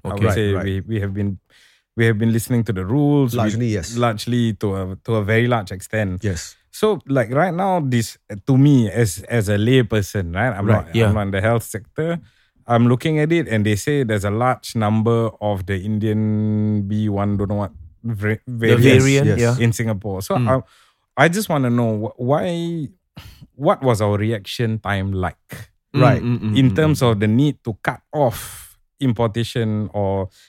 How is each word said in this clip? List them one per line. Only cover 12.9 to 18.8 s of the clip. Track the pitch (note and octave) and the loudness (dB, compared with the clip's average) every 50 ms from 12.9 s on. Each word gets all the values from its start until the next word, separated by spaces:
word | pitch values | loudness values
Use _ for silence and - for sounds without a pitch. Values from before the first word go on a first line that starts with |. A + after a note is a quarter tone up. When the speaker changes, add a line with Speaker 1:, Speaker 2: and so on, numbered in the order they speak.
Speaker 1:
looking | B2+ B2 - E3 D#3 | 4 2 0 0 0
at | D3+ D3+ D#3+ | 0 2 2
it | E3+ E3+ D#3 | 2 0 0
and | - A2+ G#2+ G2+ | 0 0 0 2
they | G#2+ G#2+ G2 | 2 0 0
say | - - D3 C#3+ C3 | 0 -2 -2 0 0
there's | A2 A2 G2+ F#2 | 0 -2 -2 -2
a | G2+ | -2
large | G2+ A2 B2 B2+ B2+ - - - - | -2 0 0 0 0 -2 -6 -6 -4
number | A#2 G#2+ G#2 A2 A2 G#2+ A#2 A#2 A#2 A2+ A2 - - | -2 0 0 2 2 2 2 2 2 0 -2 -4 -4
of | G#2+ G#2 G2+ F#2+ F#2 | -4 -4 -2 -4 -4
the | F#2 G2 F#2 | -4 -6 -4
Indian | F#2 G#2+ G#2+ G#2 G#2+ G#2+ G#2+ A2 G#2+ G#2+ G#2+ G#2+ G#2+ G#2+ G#2+ G#2+ G#2+ G#2+ G#2+ G#2 G2 | -4 -4 -4 -2 0 0 0 0 0 0 0 0 0 0 0 0 0 0 0 -2 -2
B | G2 G#2 G#2+ G#2+ G#2+ | -2 -2 -2 -2 0
one, | G2 G2 G2+ G#2 G2+ | 0 0 0 0 0
don't | G2 G2+ F#2+ | -2 -2 -2
know | G#2 G2+ G2+ | -2 -4 -4
what, | F#2+ - - - - - _ - | -6 -8 -14 -20 -20 -20 _ -8
va-, | A#2 A2+ G2 G#2 G#2+ A2 - - | -8 -6 -4 -2 -4 -4 -4 -6
Speaker 2:
The | - B2 A2+ A2+ A2 A#2+ | -10 -6 0 2 4 6
Speaker 1:
variants | A#2+ | 6